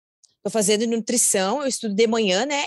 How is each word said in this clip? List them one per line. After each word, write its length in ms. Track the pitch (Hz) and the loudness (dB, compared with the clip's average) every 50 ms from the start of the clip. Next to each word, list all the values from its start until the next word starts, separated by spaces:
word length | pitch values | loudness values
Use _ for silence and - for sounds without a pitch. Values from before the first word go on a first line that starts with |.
| _ _ _ _ _ _ _ _ _ | _ _ _ _ _ _ _ _ _
Tô 60 | 202 | -4
fazendo 360 | - 226 202 190 214 208 233 | -2 0 2 2 2 0 0
nutrição, 760 | 226 233 226 220 - 233 233 - - - 196 185 196 226 294 285 | 0 -2 -2 -2 -2 -2 0 0 2 2 0 0 0 0 -2 -2
eu 40 | |
estudo 280 | 262 - - - 220 196 | -4 -4 -4 -6 -4 2
de 100 | 196 233 | 2 2
manhã, 400 | 220 233 226 220 190 180 196 247 | 2 2 2 2 2 2 2 0
né? 180 | 294 285 277 294 | 0 -2 -4 -4